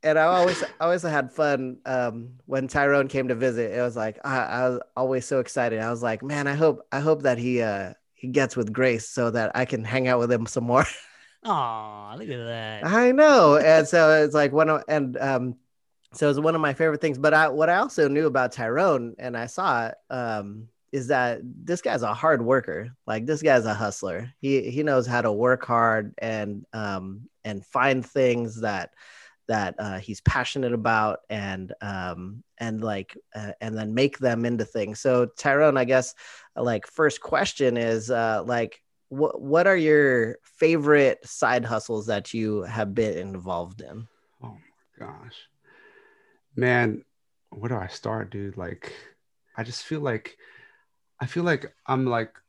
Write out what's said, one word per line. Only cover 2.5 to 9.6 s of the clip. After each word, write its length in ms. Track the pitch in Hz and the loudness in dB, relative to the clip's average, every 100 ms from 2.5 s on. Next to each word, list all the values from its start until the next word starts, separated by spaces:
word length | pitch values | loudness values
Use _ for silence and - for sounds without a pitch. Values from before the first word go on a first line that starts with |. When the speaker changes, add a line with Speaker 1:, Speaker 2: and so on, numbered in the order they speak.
| 135 135 | -4 -2
Speaker 1:
Tyrone 400 | 151 143 143 135 | 0 2 2 2
came 200 | 139 127 | -2 -2
to 60 | 117 | 0
visit. 360 | 131 117 113 | 0 0 -4
It 100 | 107 | -2
was 140 | 123 117 | -4 -2
like, 240 | 110 107 | -6 -6
I, 140 | 139 131 | -2 -2
I 320 | 117 120 127 | 0 0 0
was 100 | 123 - - | -2 -6 -4
always 300 | 131 131 - | -2 -2 -2
so 140 | 135 | -2
excited. 400 | 120 - 120 113 | -2 -2 -2 -2
I 100 | 113 | -4
was 140 | 117 | -4
like, 180 | 117 110 | -4 -4
"Man, 260 | 135 147 143 | -6 -4 -2
I 60 | |
hope, 320 | 143 160 143 - | 2 2 2 -6
I 80 | 131 | -2
hope 240 | 151 151 | 2 2
that 140 | 139 120 | 2 0
he, 240 | 120 123 | 0 0
uh, 320 | 113 98 92 - _ | 0 -2 -6 -12 _
he 140 | _ 127 | _ -2
gets 280 | 131 131 - | 0 0 -2
with 160 | 107 | -4
Grace 380 | 110 131 117 104 | 0 0 0 -4
so 220 | - 117 | -2 -2
that 200 | 117 110 | 0 -2
I 100 | - | -2